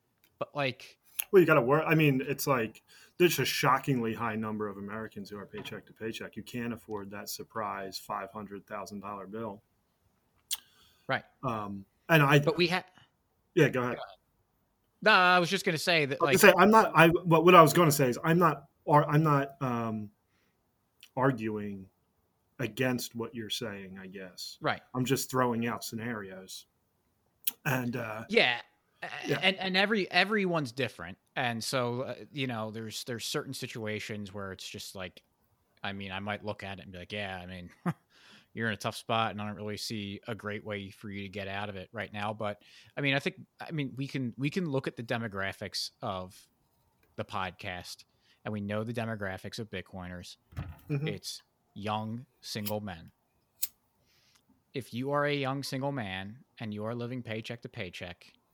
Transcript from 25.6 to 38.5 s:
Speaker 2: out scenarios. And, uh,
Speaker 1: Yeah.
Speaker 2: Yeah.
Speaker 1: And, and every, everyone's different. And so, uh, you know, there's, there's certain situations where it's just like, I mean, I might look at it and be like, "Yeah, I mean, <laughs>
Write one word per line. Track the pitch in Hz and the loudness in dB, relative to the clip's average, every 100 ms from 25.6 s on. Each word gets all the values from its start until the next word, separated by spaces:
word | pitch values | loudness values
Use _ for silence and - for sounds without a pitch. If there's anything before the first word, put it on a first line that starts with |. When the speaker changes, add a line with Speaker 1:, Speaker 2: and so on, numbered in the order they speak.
| 117 | -4
Speaker 2:
out | 107 | -6
scenarios. | - 113 113 113 98 95 95 - - _ _ _ _ _ _ _ - - - | -8 -8 -8 -8 -10 -14 -16 -18 -20 _ _ _ _ _ _ _ -8 -6 -2
And, | 131 120 120 | -2 -2 -6
uh, | 110 107 113 | -8 -10 0
Speaker 1:
Yeah. | 220 139 120 - _ _ _ 165 143 - | 2 4 0 -6 _ _ _ -12 -10 -4
Speaker 2:
Yeah. | 131 | 0
Speaker 1:
And, | 185 190 | 0 0
and | 190 185 | -2 0
every, | 202 220 175 | 2 0 2
everyone's | 175 190 214 185 165 135 | 2 2 2 2 0 -2
different. | 120 120 - 85 98 _ - | -4 -4 -4 -14 -14 _ -4
And | 123 117 | -2 -2
so, | 107 135 120 123 | -2 -2 -2 -2
uh, | 131 - 107 | -6 -10 -12
you | 143 131 | -6 -4
know, | 117 110 | -4 -6
there's, | 107 110 104 | -8 -10 -10
there's | - 117 - | -8 -8 -4
certain | 151 135 | -6 -6
situations | 127 127 123 107 107 - 107 101 | -10 -10 -8 -6 -6 -6 -10 -10
where | 101 98 | -10 -10
it's | 92 - | -10 -12
just | 101 - 101 | -12 -14 -12
like, | 92 - _ _ _ _ _ _ | -12 -14 _ _ _ _ _ _
I | 101 | -10
mean, | 98 98 | -8 -8
I | 95 | -8
might | 101 104 | -6 -6
look | 104 101 | -6 -8
at | 98 95 | -10 -12
it | |
and | 87 | -14
be | 92 | -16
like, | 87 | -12
"Yeah, | 104 101 92 | -8 -8 -10
I | 90 | -12
mean, | 92 87 - 180 | -14 -14 -8 -8
<laughs> | - _ _ - - _ | -8 _ _ -20 -20 _